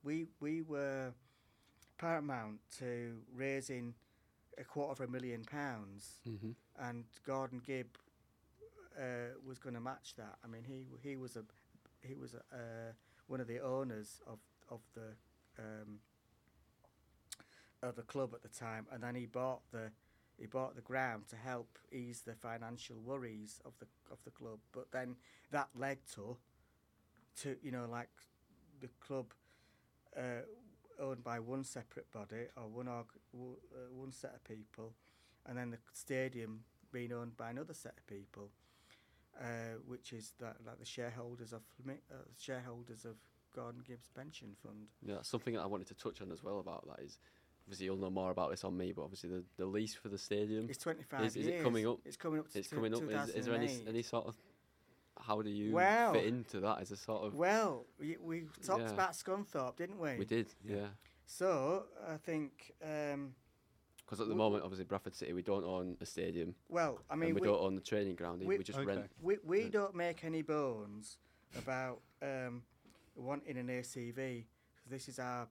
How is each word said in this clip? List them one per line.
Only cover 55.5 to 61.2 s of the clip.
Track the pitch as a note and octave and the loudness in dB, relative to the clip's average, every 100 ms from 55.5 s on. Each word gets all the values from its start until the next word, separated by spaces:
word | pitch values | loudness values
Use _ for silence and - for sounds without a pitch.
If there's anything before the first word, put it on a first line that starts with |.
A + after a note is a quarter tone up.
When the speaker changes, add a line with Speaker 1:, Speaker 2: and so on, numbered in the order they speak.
| G#2 G#2 | 2 6
Speaker 1:
Well, | D#3+ F#3 A3 A#3 | 10 10 10 10
Speaker 2:
fit | D3 G2 | 8 6
into | B2 A2+ G2+ | 4 0 2
that | G2 - | 4 4
as | - | 0
a | G2+ | -6
sort | - A2 | 0 0
of | G#2 A#2 | 2 4
Speaker 1:
well, | F3 G#3+ G#3+ C3 B2 - | 8 8 6 2 -4 -6
we, | D3 E3 | -4 -4
we | E3+ E3 D#3+ - - | -2 -4 -4 -8 2
talked | G3 | 4
Speaker 2:
Yeah. | D#3+ | 4
Speaker 1:
about | G3+ F#3 | 4 4
Scunthorpe, | E3 - F#3+ G3+ D#3 B2+ - | 2 0 0 2 0 0 0
didn't | F3 G3+ | -4 0
we? | D#3 B2 | 0 2
Speaker 2:
We | G2+ | 4
did, | A#2 G#2+ - G2+ | 4 4 -4 -2
Speaker 3:
Yeah. | G2+ | 0
Speaker 2:
yeah. | G2+ G#2 - - | 0 -6 -18 -20